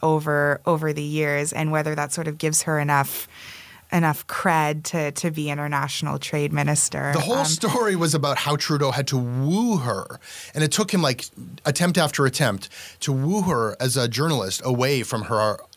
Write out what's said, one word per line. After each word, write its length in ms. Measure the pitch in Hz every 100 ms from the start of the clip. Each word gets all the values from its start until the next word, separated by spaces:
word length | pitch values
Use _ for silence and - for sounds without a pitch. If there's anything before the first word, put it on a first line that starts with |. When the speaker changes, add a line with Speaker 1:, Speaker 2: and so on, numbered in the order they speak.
Speaker 1:
over, 580 | 160 156 151 147 143 139 -
over 260 | 160 156
the 120 | 147
years, 500 | 147 151 151 143 147
and 180 | - 156
whether 220 | 156 151
that 180 | 151 147
sort 140 | - 160
of 100 | 151
gives 240 | 156 156
her 160 | - 151
enough, 480 | 147 143 135 - - - - - - - -
enough 360 | 175 165 147 -
cred 560 | - 196 160 151 151
to, 280 | 156 170 147
to 180 | 139 175
be 180 | 156 147
international 720 | 143 147 143 143 - 151 143
trade 340 | - 151 147
minister. 580 | 151 143 147 - 147 139 151
Speaker 2:
The 60 |
whole 160 | 147 262
Speaker 1:
Um, 80 | 208
Speaker 2:
story 500 | 160 220 247 220 185
was 180 | 165
about 240 | 156 143 135
how 180 | 143 147
Trudeau 360 | - 151 139
had 160 | 131 135
to 100 | 135
woo 600 | 120 123 139 190 240 196
her, 420 | 120 98 - - - - -
and 100 | 156
it 80 | 151
took 220 | - 208
him, 80 | 190
like, 240 | 151 123 - - - - -
attempt 320 | 143 175 175
after 300 | 151 - 135
attempt 420 | - 135 98 - - - -
to 120 | -
woo 300 | 135 143 208
her 340 | 180 131 110 104
as 180 | 127 120
a 100 | 120
journalist 540 | 113 160 139 98 -
away 380 | 131 123 131 139
from 220 | 110 117
her 340 | 104 113 107 101 -